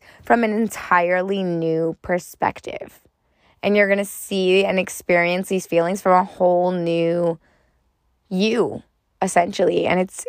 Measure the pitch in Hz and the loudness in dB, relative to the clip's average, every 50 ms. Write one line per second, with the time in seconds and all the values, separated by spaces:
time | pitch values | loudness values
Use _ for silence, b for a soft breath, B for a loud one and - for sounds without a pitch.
0 | b b b b b - 240 233 233 214 214 214 233 208 - - - - 185 180 | b b b b b 0 0 2 2 0 0 0 -2 -2 -4 -8 -2 0 2 2
1 | 175 175 180 180 185 196 202 196 190 180 170 165 165 165 160 160 165 165 165 - | 2 2 2 0 0 -2 -2 -2 -2 -2 -2 -2 -2 -2 0 0 -2 -2 -4 -6
2 | - - 180 180 - - - _ - - - - - - - - - - - _ | -6 -4 -4 -4 -4 -8 -8 _ -2 -2 -2 -4 -12 -14 -14 -14 -14 -16 -20 _
3 | _ _ _ _ _ _ _ _ _ _ _ _ - 202 208 208 202 196 196 202 | _ _ _ _ _ _ _ _ _ _ _ _ -2 0 2 4 4 4 2 0
4 | 202 196 - - - - 202 190 185 180 185 196 196 196 185 185 185 - - - | 0 -6 -8 -14 -10 -6 -4 -2 0 2 2 2 2 2 0 -2 -2 -4 -8 -14
5 | - - 175 175 170 175 180 185 190 - 196 185 - - - 170 165 170 190 196 | -2 0 2 2 2 2 0 -2 -2 -4 -4 -4 -4 0 0 0 0 0 -2 -2
6 | - 190 185 180 185 190 - - 185 180 180 175 180 185 185 180 170 170 170 170 | 2 4 4 4 4 2 -2 0 2 2 4 4 2 0 0 -2 -2 -2 0 0
7 | 165 165 170 175 175 170 165 160 _ _ _ _ _ _ _ _ _ _ _ _ | 0 0 0 0 0 -2 -2 -4 _ _ _ _ _ _ _ _ _ _ _ _
8 | _ _ _ _ _ _ 190 185 202 220 226 247 185 120 104 - - _ _ _ | _ _ _ _ _ _ -2 0 0 0 2 0 0 -2 -4 -8 -14 _ _ _
9 | _ _ _ _ 190 190 - - 175 196 202 - 190 - 175 - 170 - 175 180 | _ _ _ _ -6 0 2 2 0 0 0 0 0 2 2 0 0 0 0 0
10 | 185 190 - - - | 0 -2 -6 -12 -14